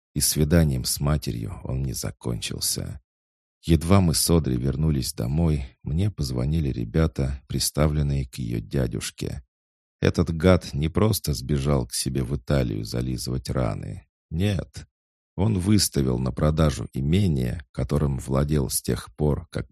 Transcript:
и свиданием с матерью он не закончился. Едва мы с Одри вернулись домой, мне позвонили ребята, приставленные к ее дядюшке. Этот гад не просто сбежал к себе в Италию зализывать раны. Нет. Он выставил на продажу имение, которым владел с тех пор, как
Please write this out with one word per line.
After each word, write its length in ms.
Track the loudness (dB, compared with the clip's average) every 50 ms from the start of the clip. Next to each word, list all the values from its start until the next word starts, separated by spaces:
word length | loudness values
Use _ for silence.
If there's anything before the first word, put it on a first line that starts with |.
| _ _ -2
и 60 | 0
свиданием 640 | 0 2 2 2 4 6 6 6 6 6 2 0 -2
с 140 | -2 -2 -2
матерью 600 | 0 0 0 0 -2 -4 -6 -6 -6 -8 -8 -8 -6
он 180 | -4 -4 -2 -2
не 100 | -4 -4
закончился. 1080 | -6 -8 -8 -10 -8 -6 -6 -6 -4 -6 -8 -6 -4 -4 -4 -4 -4 -6 -8 -10 -14 _ _ _ _ _ _ _ _ _ _ _ _ 2
Едва 320 | 4 4 4 4 4 4 6
мы 140 | 6 4 2
с 160 | 2 2 4
Одри 280 | 4 4 4 2 0
вернулись 540 | 0 0 -2 0 0 0 0 0 0 -2 -4 -6
домой, 520 | -6 -4 -2 0 2 2 2 2 0 -2 -6 -12 _
мне 300 | -6 -4 -2 0 0 -2
позвонили 580 | -2 -4 -4 -4 -2 -2 0 0 0 0 0 -2
ребята, 720 | -2 -4 -4 -2 0 2 2 2 0 -2 -2 -2 -4 -6 -8
приставленные 800 | -6 -4 -4 -4 -2 0 2 2 2 2 2 0 0 0 -2 -2
к 80 | -4 -6
ее 240 | -8 -6 -4 -4 -6
дядюшке. 840 | -6 -4 -2 -2 -2 -2 -4 -6 -8 -8 -8 -8 -8 -8 -8 -10 -12 _ _ _ _ _ _ _ _ _ _ _
Этот 280 | 0 2 2 2 0 0
гад 420 | 0 2 4 6 6 4 2 -2 -4
не 140 | -2 -2
просто 460 | 0 0 2 2 2 2 0 -2 -4 -4
сбежал 540 | -2 -2 -2 -2 0 2 2 2 0 0
к 80 | -2 -4
себе 280 | -6 -4 -2 -2 -2 -2
в 120 | -2 -4
Италию 500 | -4 -2 0 0 2 0 0 -2 -6 -6
зализывать 640 | -6 -6 -4 -4 -4 -6 -6 -6 -6 -6 -6 -4 -4
раны. 580 | -2 -2 -2 -2 -4 -6 -8 -10 -12 -12 -16 _ _ _ _ -6
Нет. 560 | -2 0 0 0 0 -2 -4 -8 -12 -16 -16 -18 _ _ _ _ _ _ _ _ _
Он 220 | -2 0 0 0
выставил 640 | 2 2 4 4 4 4 2 0 0 0 0 0 0
на 120 | -2 -4
продажу 560 | -2 0 2 2 4 4 2 2 2 -2 -6 -8 -6
имение, 720 | -4 0 2 2 2 4 2 2 0 0 -2 -4 -6 -10 _
которым 480 | -8 -6 -2 0 0 2 2 0 0 -2
владел 500 | -2 0 0 2 2 2 2 0 0 0
с 140 | -4 -4 -2
тех 300 | -2 -4 -4 -6 -10 -4
пор, 320 | -2 0 0 0 -2 -4 -8
как 180 | -8 -10 -10 -8